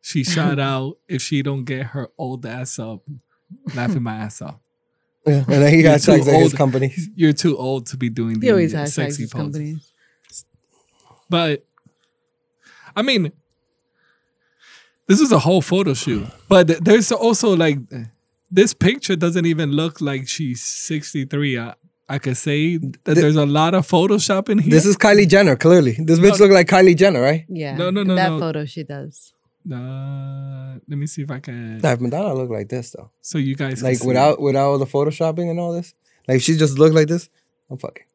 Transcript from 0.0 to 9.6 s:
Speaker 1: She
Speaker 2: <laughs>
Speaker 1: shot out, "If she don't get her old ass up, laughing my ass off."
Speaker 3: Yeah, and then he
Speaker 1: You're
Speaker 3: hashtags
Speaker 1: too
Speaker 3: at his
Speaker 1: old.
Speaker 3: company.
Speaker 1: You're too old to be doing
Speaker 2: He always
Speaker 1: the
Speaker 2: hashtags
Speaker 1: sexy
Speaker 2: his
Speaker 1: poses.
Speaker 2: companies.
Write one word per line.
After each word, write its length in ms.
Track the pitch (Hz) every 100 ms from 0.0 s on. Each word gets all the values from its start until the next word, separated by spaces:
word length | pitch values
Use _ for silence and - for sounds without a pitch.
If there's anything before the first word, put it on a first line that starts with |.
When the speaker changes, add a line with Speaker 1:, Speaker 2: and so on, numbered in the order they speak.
Speaker 1:
She 200 | - 160
Speaker 2:
<laughs> 120 | 131 165
Speaker 1:
shot 220 | 160 139
out, 400 | 135 135 135 - _
"If 140 | 135
she 200 | - 147
don't 220 | 139 139
get 220 | 123 131 123
her 140 | 139 120 -
old 260 | 131 127
ass 340 | 120 120 127 -
up, 240 | 113 135 - 139 _ _ _ 202 -
laughing 280 | 127 123 170
my 120 | 117 110
ass 260 | 107 -
off." 140 | 82 - _ _ _ _ _ _ 151
Speaker 3:
Yeah, 180 | 143 131
and 160 | 143
then 100 | 143
he 100 | 165
Speaker 1:
You're 100 | 160
Speaker 3:
hashtags 320 | 147 - 156
Speaker 1:
too 60 | 135
Speaker 3:
at 100 | 156
his 120 | 160
Speaker 1:
old. 40 | 143
Speaker 3:
company. 360 | 139 127 135 - 170
Speaker 1:
You're 180 | - 160
too 240 | 147 175 143
old 300 | 127 135 123
to 100 | 131
be 120 | 123
doing 300 | 113 117 110
Speaker 2:
He 80 | 247
always 220 | 202 160
Speaker 1:
the 60 | 156
Speaker 2:
hashtags 100 | 147
Speaker 1:
sexy 280 | 143 143 147
Speaker 2:
his 100 | 147
Speaker 1:
poses. 120 | -
Speaker 2:
companies. 480 | 147 147